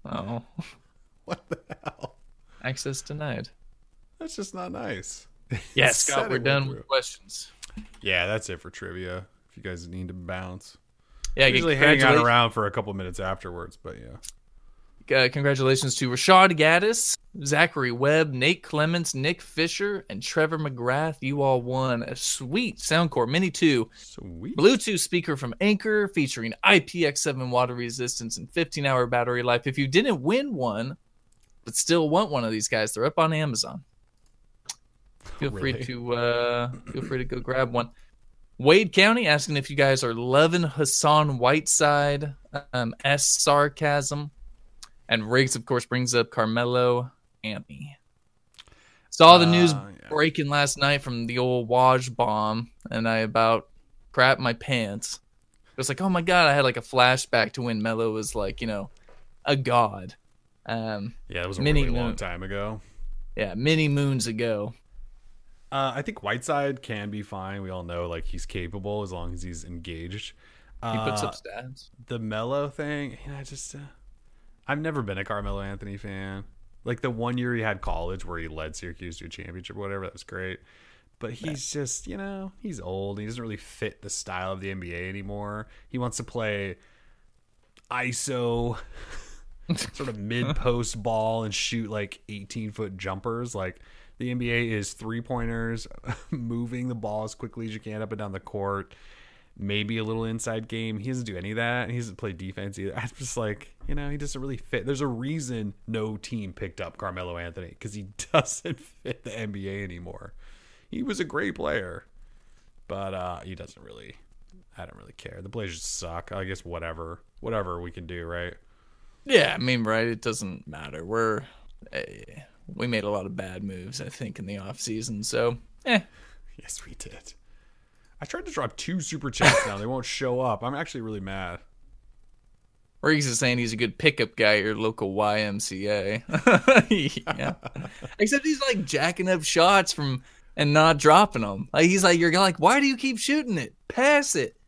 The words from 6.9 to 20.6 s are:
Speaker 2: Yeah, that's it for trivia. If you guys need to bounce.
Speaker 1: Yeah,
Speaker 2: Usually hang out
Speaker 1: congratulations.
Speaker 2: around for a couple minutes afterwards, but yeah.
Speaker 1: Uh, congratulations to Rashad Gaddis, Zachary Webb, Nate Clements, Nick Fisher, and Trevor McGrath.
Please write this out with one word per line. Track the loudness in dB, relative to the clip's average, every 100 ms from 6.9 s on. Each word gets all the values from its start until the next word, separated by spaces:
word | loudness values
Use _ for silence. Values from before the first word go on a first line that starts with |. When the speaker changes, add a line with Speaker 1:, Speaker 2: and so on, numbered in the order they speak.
| -2 -2 -14 -14 -14 -14 _ -16 -16 -16 -6
Speaker 2:
Yeah, | 0 2
that's | 2 -2 -4
it | -10
for | -12
trivia. | -14 -12 -10 -8 -10 -12 _ _
If | -14
you |
guys | -10 -10 -10
need | -10 -10
to |
bounce. | -10 -8 -8 -8 -12 -16 -20 _ _ _ -10 -4
Speaker 1:
Yeah, | 4 4
Speaker 2:
Usually | 4 2
hang | 6
out | 6
Speaker 1:
congratulations. | 8 8 8 6
Speaker 2:
around | 6 4
for | 2
a | 0
couple | -2 -4
minutes | -6 -6 -4
afterwards, | -4 -4 -8 -12 -12 -14
but | -16 -14
yeah. | -16 -14 -16 -16 _ -20 -20 -20 -20 -20 2
Speaker 1:
Uh, | 4 4
congratulations | 4 2 4 4 4 2
to | 0 0
Rashad | 2 8 10 10 8
Gaddis, | 6 6 4 2 0 -2 -6 -6
Zachary | 0 4 4 4 -2
Webb, | 2 4 4 4
Nate | 2 2 2
Clements, | -2 0 2 2 -2
Nick | -2 -2 -2
Fisher, | -6 -2 -2 0 -4 -4 -8
and | -10
Trevor | -2 0 2
McGrath. | 0